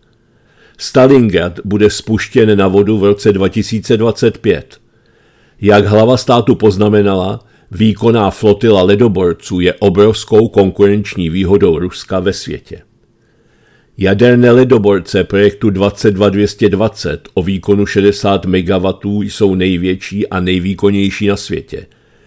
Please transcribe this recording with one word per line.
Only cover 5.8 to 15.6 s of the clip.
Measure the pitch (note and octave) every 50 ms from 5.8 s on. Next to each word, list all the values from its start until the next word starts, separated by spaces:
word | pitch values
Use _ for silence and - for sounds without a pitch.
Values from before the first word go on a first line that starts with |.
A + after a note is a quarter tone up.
| G2
hlava | G2 G#2 G#2+ A2+ A#2+ B2+
státu | A#2+ - - B2 A#2+ G#2 C3+ A2+
poznamenala, | - G#2+ G#2+ F#2+ F#2+ G#2 G#2 G#2+ G#2 G2+ G2+ G2 F#2 F2+ F#2+ A2 A#2 - _ _ _ _ _
výkonná | - G#2 A2 A2 F#2+ - A#2 A#2 A#2 A2+ G2+ F#2+
flotila | - - A2 G#2+ G2+ G2+ A2+ A2+ G#2 F#2+
ledoborců | F2+ F#2+ G2+ G#2 B2 A2+ F2+ F#2+ F#2 F2 E2 - - - F#2+ F2+
je | F2 F2 -
obrovskou | - G#2+ G2+ F2 G2+ G#2 A2 G#2+ - - - A2+ G#2+ A2+ A2+
konkurenční | - G#2 G2 F#2 - - G2+ G2+ G2+ G#2+ G#2 - - G2 F2+ D#2+
výhodou | E2 F#2+ F#2+ F2 G2+ G2+ G2+ F2+ D#2+ D2
Ruska | F2+ F2+ - - - - G2 F#2
ve | F2+ G2
světě. | F2+ - - - D#2 - - - - - - _ _ _ _ _ _ _ _ _ _ _ _ _ _ _ _ _ _ _ _ _ _ -
Jaderné | F#2+ F#2+ G2+ G#2 A#2+ B2 B2 A#2+ B2 A#2+
ledoborce | A#2+ B2+ C3 A#2+ B2+ A2 G2 G2+ G2 F#2 F2 - - F#2+ F2
projektu | - G2+ G2 G#2 G2+ G2+ -